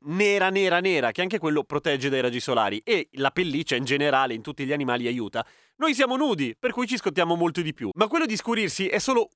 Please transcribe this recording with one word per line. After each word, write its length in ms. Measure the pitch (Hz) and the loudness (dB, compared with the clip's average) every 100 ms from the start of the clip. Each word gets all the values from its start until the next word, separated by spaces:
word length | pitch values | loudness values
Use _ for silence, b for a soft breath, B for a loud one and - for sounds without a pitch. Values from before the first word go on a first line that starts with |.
nera, 460 | 143 180 208 202 190 | -6 0 2 4 2
nera, 300 | 190 190 175 | 2 2 2
nera, 320 | 190 160 120 | 2 2 2
che 100 | 110 | 0
anche 160 | 180 202 | -2 -2
quello 280 | 156 151 123 | 0 0 0
protegge 420 | 143 151 139 139 | -2 0 0 0
dai 140 | 131 | 0
raggi 180 | 123 120 | 0 -2
solari 420 | 139 117 104 104 - | 0 2 2 -2 -2
e 240 | 196 - 135 | -2 -2 -2
la 160 | 135 | 0
pelliccia 440 | - 180 143 160 123 | 0 -2 -2 -2 -2
in 80 | |
generale 500 | 127 139 147 135 131 | 0 0 2 2 2
in 80 | 113 | -2
tutti 240 | 131 143 135 | -8 -8 -4
gli 60 | |
animali 340 | 147 127 123 120 | -2 0 -2 -2
aiuta. 400 | 123 104 113 - b b _ | -4 -4 -6 -8 b b _
Noi 200 | 311 254 | -2 2
siamo 200 | 262 262 | 2 2
nudi, 400 | 294 170 127 107 | 0 0 -2 -4
per 140 | 254 | -4
cui 140 | 240 240 | -2 -4
ci 120 | 254 | -2
scottiamo 380 | 190 170 170 170 | -2 0 0 2
molto 260 | 170 170 | 0 0
di 120 | 156 | -4
più. 160 | - 104 160 | -4 -6 -2
Ma 120 | 214 | 0
quello 200 | 330 302 | 0 0
di 100 | 214 | -2
scurirsi 500 | 233 226 190 - 202 | -2 -2 -2 -2 -2
è 120 | 208 | 0
solo 300 | - 247 - | 2 0 0